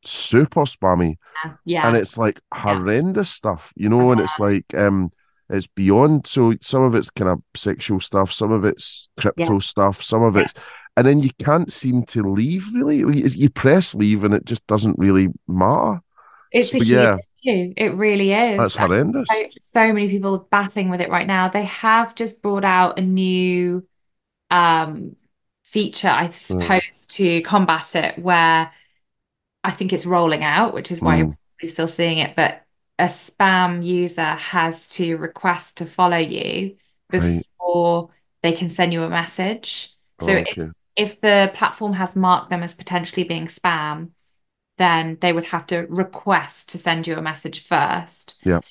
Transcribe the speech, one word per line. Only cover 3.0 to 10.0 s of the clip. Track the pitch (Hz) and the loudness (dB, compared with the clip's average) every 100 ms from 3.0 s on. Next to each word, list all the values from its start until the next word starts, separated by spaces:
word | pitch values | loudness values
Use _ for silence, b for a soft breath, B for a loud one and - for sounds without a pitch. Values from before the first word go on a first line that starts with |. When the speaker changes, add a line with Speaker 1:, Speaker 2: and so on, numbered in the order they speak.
| 175 196 190 | 0 -2 -4
Speaker 1:
stuff, | - 110 85 - - | -4 -4 -6 -10 -4
you | 104 | 2
know, | 117 123 | 4 4
and | 120 | 4
it's | - | 0
Speaker 2:
Uh-huh. | - | -2
Speaker 1:
like, | 104 98 - 76 | 0 0 -2 0
um, | 101 98 90 _ _ _ _ | 2 2 -2 _ _ _ _
it's | 98 90 | -8 -6
beyond. | - 95 101 147 151 - | -2 4 6 6 4 0
So | - 117 113 | 2 2 2
some | - 135 | -2 2
of | 131 113 | 2 2
it's | - | -2
kind | - 95 | -2 -2
of | 87 - - | -2 -6 -8
sexual | 101 - - 98 | -6 -6 -4 -4
stuff, | - 98 95 | -2 -2 -2
some | - 107 | -2 0
of | 110 101 | 0 0
it's | - - - - - | -2 -8 -12 -16 -4
crypto | - - 165 | -4 -2 0
Speaker 2:
Yeah. | 101 | 0
Speaker 1:
stuff, | - - 98 98 | -2 0 0 0